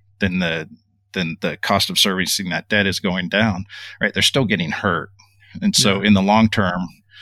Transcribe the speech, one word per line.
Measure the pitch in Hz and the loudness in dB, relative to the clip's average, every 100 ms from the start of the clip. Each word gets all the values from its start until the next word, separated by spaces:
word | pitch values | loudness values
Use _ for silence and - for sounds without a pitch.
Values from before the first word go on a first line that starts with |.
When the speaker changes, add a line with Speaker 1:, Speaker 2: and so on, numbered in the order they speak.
| _ - | _ -4
Speaker 1:
than | 98 90 | -2 0
the, | 87 82 78 - _ _ _ | -2 -4 -8 -16 _ _ _
than | 95 82 82 | -6 -6 -4
the | 87 73 | -6 -6
cost | - 101 - | -2 -2 0
of | 87 | -2
servicing | 107 92 90 - 92 | 0 0 -2 -4 -4
that | 82 - | -6 0
debt | 107 98 | 0 2
is | 90 | 0
going | 98 92 87 | -2 -4 -2
down, | 98 110 92 - - - - | 2 2 0 -8 -14 -16 -4
right, | 104 | -4
they're | - | 0
still | - 143 | 0 2
getting | 113 98 82 | 0 0 -2
hurt. | - 104 82 - _ _ _ _ - | -2 -2 -2 -4 _ _ _ _ -4
And | 101 | 0
so | - 120 98 | 2 2 2
Speaker 2:
Yeah. | 101 | 4
Speaker 1:
in | |
the | 101 | 4
long | 95 107 110 | 6 4 4
term, | - 92 87 90 - _ - | 2 0 0 -6 -10 _ -20